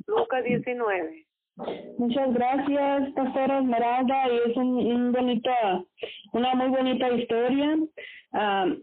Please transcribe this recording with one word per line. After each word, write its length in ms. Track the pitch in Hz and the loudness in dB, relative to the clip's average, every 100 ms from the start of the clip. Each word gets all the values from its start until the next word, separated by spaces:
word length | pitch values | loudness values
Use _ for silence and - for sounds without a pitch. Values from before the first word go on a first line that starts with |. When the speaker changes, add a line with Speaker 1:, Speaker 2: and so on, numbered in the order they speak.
| - | -2
Speaker 1:
Lucas 360 | 453 453 254 | -2 0 -2
diecinueve. 840 | 240 247 247 247 220 185 160 160 _ _ _ - - - - - | 0 -2 -2 -2 0 -2 -4 -10 _ _ _ -12 -10 -10 -12 -2
Speaker 2:
Muchas 360 | 240 262 262 | 0 2 0
gracias, 800 | 240 247 277 285 285 277 285 269 | 2 2 0 0 2 2 0 0
Pastora 460 | - 262 269 269 277 | -2 -2 0 0 2
Esmeralda, 720 | 262 233 233 247 254 269 262 | 2 2 2 2 2 2 2
y 200 | 240 240 | 2 0
es 80 | 247 | 0
un, 200 | 254 247 | 0 0
un 340 | 220 240 247 | 0 2 2
bonita, 720 | 247 247 233 254 247 208 180 - - - - - | 2 0 0 0 0 2 0 -4 -14 -14 -14 -6
una 220 | 226 254 254 | -2 0 2
muy 140 | 262 | 2
bonita 400 | 262 262 247 254 | 2 0 0 0
historia. 680 | 233 233 233 247 277 294 311 311 - - - - | 0 0 0 2 2 2 0 -2 -8 -18 -18 -8
Ah, 320 | 202 208 196 180 - | -2 0 2 0 -2